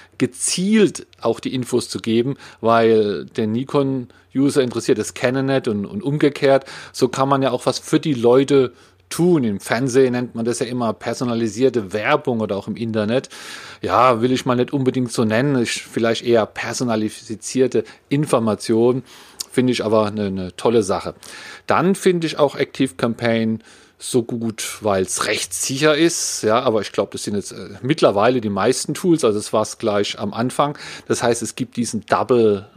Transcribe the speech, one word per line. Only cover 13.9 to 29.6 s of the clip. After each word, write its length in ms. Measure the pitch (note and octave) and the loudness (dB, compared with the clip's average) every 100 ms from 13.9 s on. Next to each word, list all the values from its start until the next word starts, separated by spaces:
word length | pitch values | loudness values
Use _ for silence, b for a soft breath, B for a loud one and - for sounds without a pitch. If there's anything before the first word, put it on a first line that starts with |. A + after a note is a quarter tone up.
| G2 B2+ A2+ | 4 4 4
will 100 | B2+ | 2
ich 140 | B2+ C3+ | 0 0
mal 100 | B2 | 0
nicht 160 | B2 | 0
unbedingt 400 | C#3+ B2+ C3 A#2+ | 0 0 -2 -2
so 140 | - A2 | 0 0
nennen, 300 | A2+ C#3+ C3 | 2 2 0
ist 240 | A2+ - | 0 -4
vielleicht 460 | - A#2 A2+ A2+ B2 | -6 -2 0 0 2
eher 200 | A#2 G#2 | 2 2
personalisierte 1400 | - - - B2+ A2 G#2+ - - A2 - B2+ B2+ A#2 B B _ | -4 -8 -4 -2 -2 -4 -6 -12 -12 -6 0 0 0 B B _
Information, 960 | C#3+ D3+ B2+ A2+ G#2 - A2 A#2+ B2+ B B B B - | -2 0 0 0 -2 0 2 4 2 B B B B -4
finde 220 | - B2+ | 0 2
ich 100 | A#2 | 0
aber 220 | G#2 A2 G#2 | 2 2 2
eine, 220 | G#2+ G2+ | -2 -4
eine 280 | F#2+ F2+ - | -4 -8 -4
tolle 280 | B2+ A#2 | 0 2
Sache. 300 | F#2+ F2+ E2+ - B B B B - | 2 -2 -4 -12 B B B B -2
Dann 300 | G#2 F3 F#3+ | 2 2 2
finde 320 | G3 F3 D#3+ | 2 2 -2
ich 120 | - | 0
auch 160 | C#3+ - | 0 0
ActiveCampaign 1080 | C#3 - C3 - A#2+ A2+ A#2 A2+ A2+ A2 B B B B | -4 -2 -4 0 -4 0 0 0 0 -2 B B B B
so 220 | - B2+ | -2 -2
gut, 560 | A2+ A#2+ A2+ G#2+ - - | -2 -4 -6 -6 -10 -4
weil's 440 | G#2+ F#2+ F#2+ - - | 0 2 0 -2 -4
rechtssicher 720 | - - - - C3+ D#3 D3 | -4 -6 -6 -6 0 2 4
ist, 460 | E3+ - - - | 2 0 -6 -2
ja, 180 | G#2+ A2+ | 0 2
aber 200 | B2+ A2 | 2 0
ich 100 | F#2+ | -2
glaub, 180 | - G2+ | -4 -4
das 140 | - | -6
sind 100 | - | -6
jetzt, 180 | G#2 - | -6 -6
äh, 180 | F2+ F#2+ F#2+ | -12 -14 -8
mittlerweile 600 | B2+ - C#3+ G2+ A2+ C3 | -4 2 4 6 4 2
die 80 | G#2+ | -2
meisten 440 | G2 A2 C3 - | 0 0 0 -4
Tools, 300 | C#3+ F3+ D#3 | -2 2 4
also 160 | A#2 G#2 | 2 0
es 140 | - | 0
war's 260 | A2+ | 0